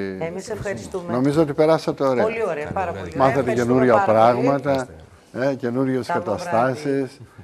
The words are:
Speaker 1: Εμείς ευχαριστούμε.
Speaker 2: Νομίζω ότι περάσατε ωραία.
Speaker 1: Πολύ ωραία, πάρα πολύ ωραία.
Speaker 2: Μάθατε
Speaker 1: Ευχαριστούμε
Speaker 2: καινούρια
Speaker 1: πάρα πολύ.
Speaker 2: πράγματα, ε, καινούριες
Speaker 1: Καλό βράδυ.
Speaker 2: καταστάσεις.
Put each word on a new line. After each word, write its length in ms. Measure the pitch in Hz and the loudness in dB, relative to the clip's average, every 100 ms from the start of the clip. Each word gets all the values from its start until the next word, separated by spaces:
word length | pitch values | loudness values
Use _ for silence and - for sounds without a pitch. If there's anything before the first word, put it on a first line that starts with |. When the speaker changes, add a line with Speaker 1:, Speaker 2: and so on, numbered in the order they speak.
| 98 95 | -6 -6
Speaker 1:
Εμείς 240 | 165 180 185 | -8 -8 -10
ευχαριστούμε. 640 | 202 202 196 - 190 175 | -8 -8 -8 -8 -10 -4
Speaker 2:
Νομίζω 300 | 123 135 147 | -2 0 2
ότι 100 | 156 | 2
περάσατε 520 | 143 156 160 - 147 | 2 4 2 0 -2
ωραία. 180 | 139 127 | 0 2
Speaker 1:
Πολύ 200 | 220 226 214 | 0 -2 -4
ωραία, 220 | 151 151 | -4 -6
πάρα 180 | - 180 | -6 -6
πολύ 100 | 170 | -6
ωραία. 140 | - - | -10 2
Speaker 2:
Μάθατε 220 | 135 135 | 2 2
Speaker 1:
Ευχαριστούμε 260 | 123 120 120 127 | 0 0 2 4
Speaker 2:
καινούρια 200 | 127 107 | 6 4
Speaker 1:
πάρα 280 | 98 110 113 | 6 6 6
πολύ. 120 | 123 131 | 4 2
Speaker 2:
πράγματα, 420 | 139 139 135 127 80 - - _ | 0 0 -2 -4 -12 -20 -20 _
ε, 220 | - 135 | -4 -2
καινούριες 520 | 131 120 120 135 127 113 | -2 -2 -2 0 -2 -2
Speaker 1:
Καλό 160 | - | -4
βράδυ. 180 | 110 98 | -2 -4
Speaker 2:
καταστάσεις. 760 | 90 113 127 131 143 139 131 - 117 - | -2 0 0 0 -4 -4 -4 -10 -20 -20